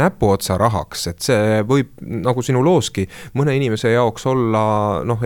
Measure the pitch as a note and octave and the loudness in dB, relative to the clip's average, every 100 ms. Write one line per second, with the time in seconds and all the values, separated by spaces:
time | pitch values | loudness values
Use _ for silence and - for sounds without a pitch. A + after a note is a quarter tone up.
0 | E3 - G#2+ G2 - F#2 A2+ G2 D2+ - | 0 2 2 2 0 0 0 0 -4 -8
1 | - E2+ - A#2 G#2+ G#2+ G#2+ C#3 C3 - | -8 -6 0 2 2 2 2 0 0 -8
2 | - A2+ G#2 B2 A#2+ B2+ C#3+ F3 G#2+ - | -8 -4 -2 -2 0 2 4 2 0 -4
3 | F#2+ - - B2+ D3+ C3+ C3+ A2 A#2+ A#2 | -6 -8 -8 -2 0 0 0 0 0 2
4 | A#2+ A2 C3 C3 A2+ A2 G#2+ G#2+ G#2 F2+ | 2 0 -2 0 0 2 2 0 0 -2
5 | E2+ A2+ | -2 -2